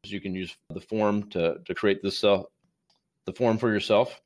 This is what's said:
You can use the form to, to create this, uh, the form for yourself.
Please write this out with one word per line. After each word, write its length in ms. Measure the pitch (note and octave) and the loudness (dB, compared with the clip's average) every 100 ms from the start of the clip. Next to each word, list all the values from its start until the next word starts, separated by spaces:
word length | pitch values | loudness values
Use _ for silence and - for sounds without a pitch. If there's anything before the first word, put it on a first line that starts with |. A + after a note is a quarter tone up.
You 180 | - G2 | -10 -10
can 140 | G2 F#2 | -8 -8
use 200 | F2+ - _ | -8 -12 _
the 100 | F#2+ | -14
form 480 | - A2 G#2 G#2 G#2 | -6 0 2 0 -2
to, 260 | F2+ E2+ - - | 0 0 -2 -8
to 80 | |
create 300 | F#2 G#2 G2 | 0 0 2
this, 200 | G2 - | -2 0
uh, 200 | G#2 G2 G2+ _ _ _ _ _ _ _ - | 2 2 0 _ _ _ _ _ _ _ -14
the 80 | |
form 240 | - A#2+ A2 | -2 0 2
for 160 | B2 | 2
yourself. 480 | G#2 - G#2+ B2 - | 0 2 2 2 -4